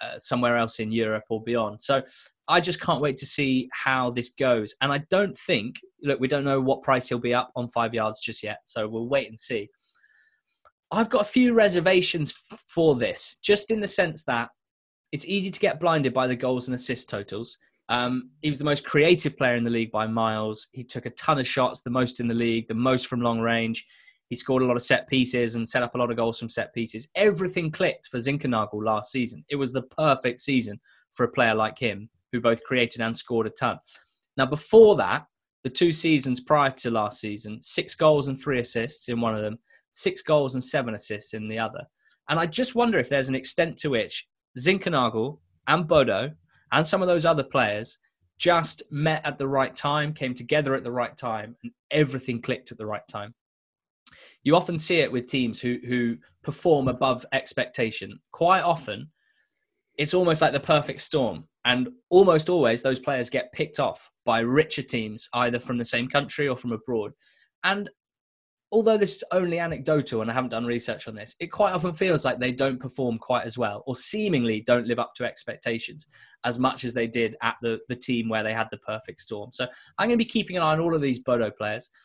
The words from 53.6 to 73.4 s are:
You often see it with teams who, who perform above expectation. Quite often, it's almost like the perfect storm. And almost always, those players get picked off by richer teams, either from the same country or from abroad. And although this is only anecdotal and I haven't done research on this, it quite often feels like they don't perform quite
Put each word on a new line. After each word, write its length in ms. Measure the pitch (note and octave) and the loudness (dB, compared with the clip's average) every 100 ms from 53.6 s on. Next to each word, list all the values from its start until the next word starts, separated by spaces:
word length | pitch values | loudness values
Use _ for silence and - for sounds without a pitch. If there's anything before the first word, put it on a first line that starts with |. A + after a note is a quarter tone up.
| _ _ _ _ - - - _ | _ _ _ _ -20 -20 -20 _
You 120 | C3+ F3 | 4 4
often 220 | F3+ E3 | 4 -4
see 180 | D#3 E3+ | 0 2
it 160 | C3+ | 2
with 180 | B2 B2 | 0 -2
teams 300 | C3+ A#2+ G#2 | -2 -2 -2
who, 160 | B2 A#2+ A#2+ | -4 -4 -2
who 300 | B2 A#2 A#2 _ _ | 0 0 -2 _ _
perform 460 | - - F3 D3 C3 | -10 -2 2 4 2
above 360 | B2 C3 A#2+ - | 0 0 0 -2
expectation. 840 | C3+ - - B2 - A2+ - G2 G2 _ | -4 -4 -6 -4 -2 -4 -4 -12 -16 _
Quite 300 | - E3+ F#3+ | 0 4 4
often, 480 | D#3 D#3 - G#2 D3+ _ _ _ _ _ _ _ _ - | 4 -2 -4 -10 -12 _ _ _ _ _ _ _ _ -4
it's 180 | D3 | 0
almost 280 | F3+ F3 D#3 | 2 4 4
like 100 | D#3 | 2
the 80 | C#3 | 2
perfect 400 | - D3+ C#3+ - | 2 2 2 -8
storm. 440 | - D3 A2+ E2+ - _ | -2 0 0 -2 -14 _
And 260 | B2 B2 B2 - - | 0 2 0 -6 4
almost 380 | F3+ F#3 D#3+ D#3+ | 8 8 6 4
always, 340 | F3+ A#2+ A#2+ | 4 4 4
those 160 | C3 B2+ | 0 -2
players 320 | D3 C3 A#2+ | -2 -2 -2
get 220 | B2+ - | -4 -4
picked 260 | - D#3+ - | -6 -6 -2
off 320 | A#2+ - - _ - | -4 -4 -16 _ 0
by 140 | A2+ | 2
richer 420 | A#2 C#3+ D#3 - | 4 2 2 -2
teams, 460 | - A#2+ G#2+ G#2 - | -4 -4 -6 -8 -6
either 260 | A#2+ B2 A#2+ | 0 0 0
from 180 | - A#2+ | -4 -4
the 60 | |
same 240 | A#2 A#2+ B2+ | -2 -2 0
country 400 | D3 - - C#3+ | 0 -2 -4 -2
or 80 | B2 | -2
from 160 | A#2+ | -4
abroad. 400 | A2 - A#2 G#2 - _ _ _ _ | -8 -4 -4 -4 -10 _ _ _ _
And 260 | F3+ G3+ G#3 _ _ _ _ _ _ _ - | -2 -2 -6 _ _ _ _ _ _ _ 0
although 240 | A3 A3 G#3+ | 2 4 4
this 200 | G3 - | 2 -2
is 80 | - | -2
only 280 | F#3 F3+ E3+ | 0 0 -2
anecdotal 640 | E3+ D3 C#3 D3+ - A2+ | -2 -4 2 2 2 -2
and 80 | A2+ | 0
I 40 | |
haven't 160 | B2 B2+ | -2 -2
done 140 | A#2 | -4
research 420 | A#2+ A#2+ A#2+ G#2+ - | -2 -4 -4 -8 -8
on 80 | |
this, 220 | G#2+ G#2 - | -14 -16 -12
it 140 | E3+ | -10
quite 220 | - G3+ | 0 2
often 180 | F3+ F3 | 2 -4
feels 320 | D#3 F#3+ D#3 | 0 0 2
like 160 | C3 B2 | 0 -2
they 120 | B2 | -4
don't 280 | B2+ C#3 B2+ | 0 -2 -2
perform 380 | B2 - B2 A2+ | -8 -4 -4 -4
quite 260 | - A#2+ | -2 -2